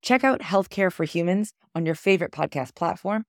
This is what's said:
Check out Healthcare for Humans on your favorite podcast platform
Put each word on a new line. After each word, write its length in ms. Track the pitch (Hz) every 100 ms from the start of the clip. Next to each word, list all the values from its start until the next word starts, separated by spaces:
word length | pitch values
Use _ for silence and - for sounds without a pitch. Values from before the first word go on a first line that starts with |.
Check 220 | - 254
out 180 | 269 254
Healthcare 500 | - 196 190 - 190
for 140 | - 165
Humans 480 | 170 170 190 214 _ _ -
on 100 | 165
your 100 | 160
favorite 360 | - 190 160
podcast 440 | - 156 147 123 -
platform 480 | 170 180 190 214